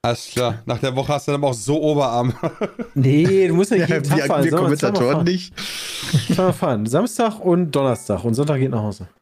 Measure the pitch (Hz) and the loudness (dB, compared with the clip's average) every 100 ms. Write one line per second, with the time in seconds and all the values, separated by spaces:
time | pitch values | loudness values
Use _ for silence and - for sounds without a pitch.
0 | 117 117 - - 123 113 - 117 135 127 | -2 -4 -6 -4 -2 -4 -6 -4 -2 -4
1 | 139 147 - 143 143 120 104 147 151 147 | -2 -4 -2 0 0 -2 -2 0 2 2
2 | 131 120 123 120 165 - 208 - - 143 | 2 0 0 -2 -6 -4 -8 -8 -8 0
3 | 131 147 175 190 185 165 202 208 165 160 | 4 4 4 4 4 2 2 2 2 0
4 | 139 156 139 156 151 156 - 147 - 196 | 2 0 2 2 2 2 2 2 0 2
5 | 123 151 170 180 - - - - - - | 2 2 2 0 -6 -12 -12 -10 -10 -10
6 | - 143 - 175 185 - 170 113 110 139 | -2 0 0 2 2 2 0 0 0 0
7 | 233 - 233 214 180 175 170 139 135 113 | 0 0 -2 0 0 2 2 0 0 -2
8 | - 98 113 113 147 139 127 113 107 98 | -2 -2 0 0 0 0 0 -2 -4 -6
9 | 92 _ | -14 _